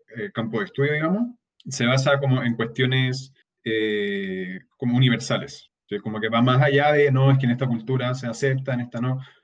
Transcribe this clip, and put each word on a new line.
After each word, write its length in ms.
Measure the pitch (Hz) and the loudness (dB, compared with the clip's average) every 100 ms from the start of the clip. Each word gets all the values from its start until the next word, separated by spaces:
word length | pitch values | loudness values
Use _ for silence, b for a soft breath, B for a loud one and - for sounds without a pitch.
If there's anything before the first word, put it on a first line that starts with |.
| _ 113 | _ -10
eh, 160 | 101 | -8
campo 280 | 117 113 113 | -6 -4 -4
de 60 | 98 | -4
estudio, 280 | - 143 | -2 0
digamos, 420 | 151 160 202 240 - _ _ - | 0 0 0 -2 -8 _ _ -10
se 180 | 131 120 | -2 2
basa 340 | 135 139 139 | 2 2 2
como 240 | 139 127 | 2 2
en 120 | 120 113 | 0 -2
cuestiones, 800 | 117 - 127 131 127 127 - b _ _ | -2 -2 0 2 0 -2 -10 b _ _
eh, 960 | 113 110 107 104 101 101 98 92 92 92 - _ | -4 -2 0 -2 -2 -4 -6 -6 -8 -12 -18 _
como 180 | 123 123 | 0 4
universales, 760 | 127 117 - 90 - - - _ _ | 4 2 -2 -4 -4 -14 -20 _ _
¿sí? 100 | 101 | -8
Como 200 | 110 107 | -6 -4
que 100 | 110 | 0
va 120 | 117 | 2
más 200 | 123 127 | 4 4
allá 300 | 147 139 147 | 4 4 4
de, 180 | 147 143 | 4 4
"No, 200 | 135 135 | 4 4
es 60 | 135 | 4
que 60 | 123 | 2
en 60 | |
esta 160 | 120 127 | 0 -2
cultura 460 | 113 120 127 123 | -2 -2 -2 -2
se 140 | 127 120 | -4 -8
acepta, 460 | 113 139 131 135 | -4 -2 -2 -4
en 80 | 123 | -6
esta 200 | 120 117 | -6 -4
no", 180 | 127 131 B B | -4 -4 B B